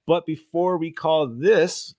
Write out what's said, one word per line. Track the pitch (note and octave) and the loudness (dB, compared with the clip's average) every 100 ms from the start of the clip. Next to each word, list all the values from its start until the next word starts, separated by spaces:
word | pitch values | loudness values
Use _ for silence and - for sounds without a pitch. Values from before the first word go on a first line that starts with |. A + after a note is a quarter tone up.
| - | 0
But | E3+ E3 | 0 0
before | D#3 - E3+ F3+ F3 | -10 -6 -2 0 0
we | E3 | -4
call | - D#3+ D#3+ C#3 | -4 0 2 0
this, | A#2 F3+ G3+ F3 - - | 0 2 4 2 -2 -12